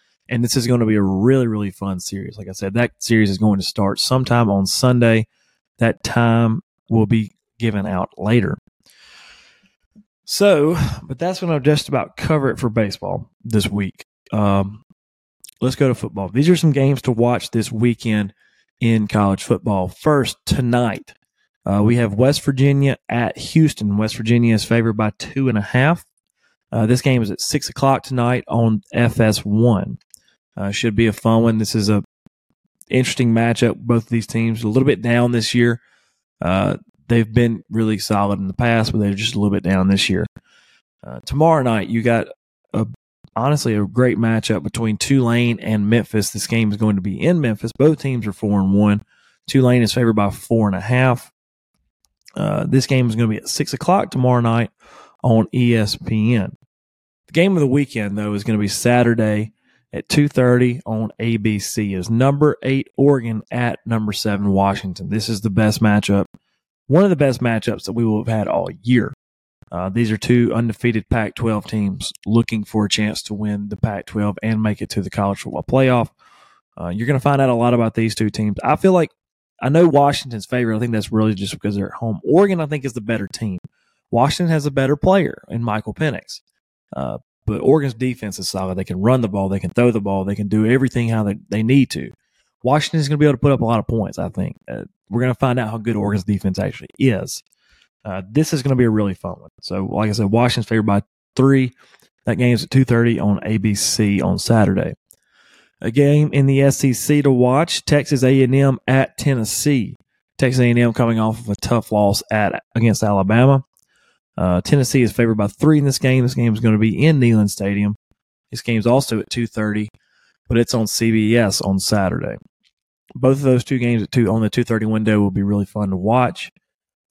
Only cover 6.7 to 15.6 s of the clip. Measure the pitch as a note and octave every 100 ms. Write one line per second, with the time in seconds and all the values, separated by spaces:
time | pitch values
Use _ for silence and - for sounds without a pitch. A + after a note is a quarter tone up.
6.7 | _ - A2+ G#2 A2+ G#2 _ _ - A#2
7.7 | G#2 F#2 F#2 - - G#2 A#2+ F#2+ - _
8.7 | _ _ _ - - - - _ _ _
9.7 | _ _ - _ _ - - G3+ E3 D3+
10.7 | E3+ C3+ - - B2+ F3 F3+ E3+ D3+ C3+
11.7 | D3+ - C3+ - - - D#3 C3+ - B2
12.7 | A2+ G#2 - F#2+ F#2+ - _ A#2 A2 G2
13.7 | G2+ F#2+ - - _ - G#2 G2+ G2 G2
14.7 | A2 _ _ _ _ _ _ - -